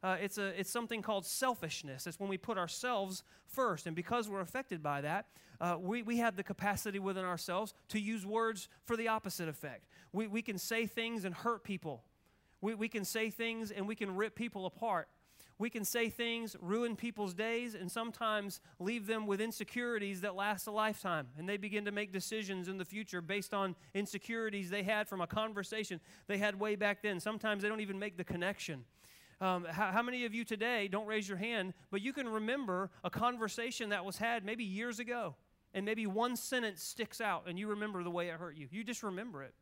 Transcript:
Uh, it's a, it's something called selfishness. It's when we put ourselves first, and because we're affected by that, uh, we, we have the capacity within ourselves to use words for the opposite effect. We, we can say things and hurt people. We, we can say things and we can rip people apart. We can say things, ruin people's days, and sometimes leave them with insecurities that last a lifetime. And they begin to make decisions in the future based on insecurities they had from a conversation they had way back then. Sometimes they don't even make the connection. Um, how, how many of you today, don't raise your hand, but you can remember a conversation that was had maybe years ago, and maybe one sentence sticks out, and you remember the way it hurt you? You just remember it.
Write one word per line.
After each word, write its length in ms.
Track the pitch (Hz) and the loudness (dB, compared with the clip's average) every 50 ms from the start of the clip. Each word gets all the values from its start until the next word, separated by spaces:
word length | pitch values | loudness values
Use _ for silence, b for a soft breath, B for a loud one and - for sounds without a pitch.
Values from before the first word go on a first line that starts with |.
Uh, 160 | - 190 185 170 | 2 2 2 2
it's 180 | 196 196 - 214 | 0 -2 -2 0
a, 200 | 202 196 - 190 | -2 0 0 0
it's 120 | 190 - | -2 0
something 320 | - 240 233 226 233 220 190 | 0 -2 -2 -2 -2 -2 0
called 240 | - 214 196 170 | 0 0 0 0
selfishness. 800 | - - - 262 262 247 - - 160 - - - 147 135 135 - | 0 -2 2 2 2 2 2 0 -4 -4 -4 -6 -6 -6 -6 -6
It's 140 | 180 156 - | -6 -4 -4
when 80 | 202 196 | -2 -2
we 100 | 196 185 | -2 -2
put 180 | - - 226 | -2 -2 0
ourselves 680 | 190 175 170 - - - 247 247 208 196 190 190 185 - B B B B - | 0 0 0 -2 -2 0 2 2 2 2 0 -4 -8 -10 B B B B -8
first, 400 | - - 262 233 180 151 - 175 | 0 2 4 4 4 2 -2 -4
and 80 | 160 | -2
because 320 | 165 170 - 226 240 226 214 | -2 0 2 2 2 2 0
we're 120 | 202 196 | -2 -2
affected 400 | 185 170 - 254 269 - 196 165 | -2 -2 -2 -4 -2 -2 -4 -2
by 200 | 151 147 143 143 | 0 0 0 2
that, 260 | 143 147 165 196 220 B B B B B B B | 2 2 0 0 -2 B B B B B B B
uh, 160 | 165 175 175 160 | 2 2 2 2
we, 220 | 185 180 220 240 233 | 2 0 0 0 2
we 160 | 214 240 233 | 2 4 4
have 180 | 233 233 196 | 4 4 4
the 80 | 185 190 | 2 -2
capacity 560 | - 190 - - 208 202 196 - 220 196 202 | -4 -2 0 2 2 2 2 0 0 -2 0
within 240 | 190 196 190 190 185 | 0 0 0 0 0
ourselves 500 | 180 180 165 - - 175 185 220 208 - B B B | 0 0 -2 -2 0 0 0 0 -2 -6 B B B
to 100 | - 214 | -2 0
use 260 | 208 202 226 226 185 | 0 2 0 -2 -2
words 440 | 196 214 226 226 226 220 190 - B B B B | 0 2 4 4 4 2 -2 -6 B B B B
for 120 | - 233 | -2 0
the 120 | 226 233 226 | 2 4 4
opposite 400 | 220 220 - 196 - - 175 160 | 2 2 2 -2 -4 -2 -2 -2
effect. 400 | 147 - - 147 123 98 - B B B B B B | -2 -4 -6 -8 -8 -10 -14 B B B B B B
We, 160 | 185 220 214 | 0 0 2
we 140 | 196 226 220 | 0 0 0
can 160 | - 208 180 | 0 -2 -2
say 280 | - - 226 226 233 | 0 0 2 2 2
things 380 | 202 - - 226 226 233 226 185 | 2 0 -2 -2 0 0 0 -2
and 100 | 190 170 | -2 -4
hurt 300 | - - 233 240 202 - | 0 2 2 0 0 0
people. 400 | - 202 180 - 160 139 110 - _ _ b b b b b b b b b | -4 -4 -2 -2 -4 -6 -6 -10 _ _ b b b b b b b b b
We, 140 | - 208 226 | 0 0 0
we 140 | 202 220 226 | 2 0 0
can 160 | - 226 196 | 0 0 -2
say 240 | - - 226 220 226 | 0 2 2 2 0
things 420 | - - 233 226 226 226 226 208 | 0 0 -2 0 0 -2 -2 -4
and 160 | 196 202 190 | -2 -2 -2
we 80 | 202 220 | -2 0
can 220 | - 214 196 185 | -2 -2 -2 0
rip 180 | 185 214 220 - | 0 0 0 0
people 300 | - 226 233 - 202 185 | -4 -4 -4 -4 -2 -4
apart. 440 | 185 - - 226 233 196 170 151 - - B B B B B B B B B | -4 -4 -2 0 2 2 2 0 -2 -12 B B B B B B B B B
We 100 | 202 233 | -2 -2
can 160 | - 233 202 | 0 -2 -2
say 240 | - - 240 233 220 | 0 2 2 2 2
things, 480 | - - 233 233 233 233 226 214 - - - | 2 0 0 0 2 0 -2 -4 -6 -6 -2
ruin 340 | 175 202 226 240 233 220 | 2 2 4 4 2 0
people's 380 | - - 233 - 214 208 190 175 | 0 -2 -4 -2 0 -2 -2 0
days, 400 | 175 214 226 233 233 240 240 214 | 0 0 2 2 0 0 -2 -4
and 180 | 185 185 175 - | -4 -6 -4 -2
sometimes 680 | 233 226 233 220 - - 220 214 214 202 202 180 - B B B B | -2 -2 -4 -2 0 2 2 2 2 0 -2 -6 -8 B B B B
leave 280 | 175 190 233 240 208 | -2 0 0 0 0
them 200 | 196 226 220 214 | 0 0 0 2
with 140 | 202 202 196 | 2 2 2
insecurities 840 | 220 226 214 - 214 - - 247 247 240 233 220 202 196 196 180 175 | 2 0 0 -4 -6 -4 -2 0 0 2 2 0 0 0 -2 0 -2
that 120 | 208 180 | -2 0
last 320 | 190 196 208 208 185 - | 2 2 2 2 0 -2
a 40 | - | -2
lifetime. 580 | 208 214 214 220 208 - - 190 170 156 139 123 127 | 2 4 4 4 2 2 0 0 2 2 0 -4 -8
And 100 | 151 160 | -6 -2
they 120 | 185 202 202 | -2 -2 -2
begin 260 | 190 208 190 208 208 | -2 0 -2 0 0
to 80 | 208 202 | 0 0
make 180 | 208 208 196 | 0 -2 0
decisions 580 | 185 190 175 - 220 220 214 190 196 185 180 175 | -2 -4 -2 0 -2 -2 -2 0 -2 -2 -2 -2
in 100 | 190 190 | -2 -4
the 60 | 185 | -4
future 340 | - 190 214 220 - - 180 | -4 -4 -8 -6 -4 -4 -6
based 320 | 170 156 196 202 190 - - | -2 0 -2 -2 0 0 0
on 240 | 202 196 190 175 B B B B | 2 2 2 0 B B B B
insecurities 800 | 196 208 202 - 196 - - 233 226 226 220 202 202 190 175 | -2 -2 0 -2 -6 -4 -2 -2 0 0 0 0 -2 -2 0
they 120 | 190 202 190 | 0 0 2
had 260 | 190 220 208 214 - | 2 2 2 2 0
from 120 | 196 185 | 0 -2
a 60 | 175 | -2
conversation 760 | 165 - 214 214 226 220 202 190 - - 220 220 - 190 160 B B B B B | 0 2 0 0 0 0 -4 -4 -2 -2 -4 -2 -2 -4 -8 B B B B B
they 120 | - 208 196 | -2 2 4
had 200 | 208 208 202 196 | 4 2 2 2
way 160 | 208 214 208 | 2 2 2
back 280 | 196 208 202 202 - - | 4 4 4 4 4 2
then. 180 | 208 196 175 | 0 0 2
Sometimes 420 | - 214 220 208 - 220 208 202 196 | 0 -2 -2 0 2 0 2 2 2
they 60 | 208 | 0
don't 140 | 220 220 214 | 2 0 0
even 160 | 196 196 196 | -2 -2 -2
make 180 | 202 208 175 | -2 -4 -4
the 80 | 175 180 | -6 -4
connection. 640 | - - 175 175 190 202 - - - 156 131 120 - B B B B B B B B B B 190 | -4 -2 0 2 0 0 0 -4 -6 -6 -6 -8 -14 B B B B B B B B B B 2
Um, 240 | 190 185 175 175 165 | 4 4 4 2 -2
how, 220 | 160 165 214 190 | 0 2 2 4
how 120 | 185 220 240 | 4 4 4
many 220 | 247 247 247 247 | 4 0 0 0
of 80 | 233 208 | 0 0
you 100 | 233 233 | -2 -2
today, 460 | - 226 202 214 233 247 226 202 202 | -2 -2 0 2 2 2 2 2 2
don't 180 | 185 208 220 | 0 -2 0
raise 220 | 208 220 214 208 190 | 2 0 0 0 0
your 80 | 202 | -2
hand, 380 | 175 196 233 233 220 185 185 175 B B B | -2 0 0 0 0 0 0 -4 B B B
but 100 | - 196 | -4 0
you 140 | 196 254 277 | 0 0 0
can 140 | 294 269 233 | 0 0 0
remember 600 | 220 220 214 220 247 285 269 208 180 180 196 185 B B B | 2 2 2 2 2 0 0 0 2 0 0 -2 B B B
a 80 | 180 | -2
conversation 800 | - - 226 240 247 233 220 208 - - 233 262 240 - 240 208 | 0 2 2 2 2 2 -2 -2 -2 -2 -2 -2 -2 -2 0 0
that 160 | 208 196 180 | 0 0 0
was 100 | 196 180 | -4 -4
had 260 | - 208 226 240 233 190 | 0 0 2 2 0 0
maybe 220 | 202 220 233 240 | -2 -2 -2 -2
years 360 | 196 185 202 226 247 233 202 | -2 0 0 -2 -2 -2 -4
ago, 340 | 240 226 240 240 220 170 139 - - _ _ _ _ _ - | -4 -4 -2 -2 -2 -4 -6 -8 -18 _ _ _ _ _ -4
and 100 | 190 196 | -2 0
maybe 220 | 208 220 220 220 | 0 0 2 2
one 280 | 202 185 214 233 247 247 | 2 4 4 4 4 2
sentence 480 | 226 - - - 254 233 220 196 156 - | 0 -2 0 0 2 2 0 -2 -4 -8
sticks 380 | - - - 226 - - - | -8 -4 -4 -4 -4 -2 -2
out, 240 | 233 208 185 165 - | 2 2 2 2 0
and 120 | 180 170 180 | -4 -4 -2
you 100 | 208 214 | -2 -2
remember 340 | 208 208 208 214 202 185 175 | 0 0 -2 -2 -2 -2 -2
the 80 | 175 | 0
way 180 | 170 175 175 175 | 0 0 0 0
it 80 | 165 | -2
hurt 200 | 160 175 175 147 | -6 -8 -8 -8
you? 120 | 156 147 127 | -10 -10 -8
You 140 | 147 208 226 | -6 -6 -4
just 180 | 208 240 - - | -4 -4 -2 -2
remember 400 | 208 185 180 220 247 180 139 135 | -4 -4 -4 -6 -6 -8 -8 -10
it. 100 | 123 - _ | -10 -14 _